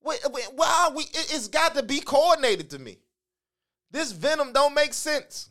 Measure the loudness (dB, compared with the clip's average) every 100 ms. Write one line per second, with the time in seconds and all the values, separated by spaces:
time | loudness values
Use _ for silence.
0 | -6 -4 -4 -6 -8 -2 2 4 2 0
1 | -8 -8 -4 -6 -2 0 2 0 -2 -4
2 | 2 4 6 4 4 0 -2 -12 -14 -18
3 | _ _ _ _ _ _ _ _ _ -6
4 | -6 -2 -2 0 2 4 4 4 0 -2
5 | -4 -4 -4 -16 -18